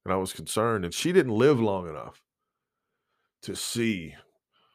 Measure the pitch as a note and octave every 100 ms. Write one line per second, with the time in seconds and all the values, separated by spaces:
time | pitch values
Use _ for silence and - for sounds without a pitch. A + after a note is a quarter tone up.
0 | F#2+ F#2+ F#2+ - D#2+ A2 A#2 A2 F2 -
1 | D#3+ F#3 C3+ G#2+ C#3 B2+ A2 F#2+ F2 D2
2 | A1+ - _ _ _ _ _ _ _ _
3 | _ _ _ _ - F#2 - A#2 A2+ F#2+
4 | D#2 C#2 - _ _ _ _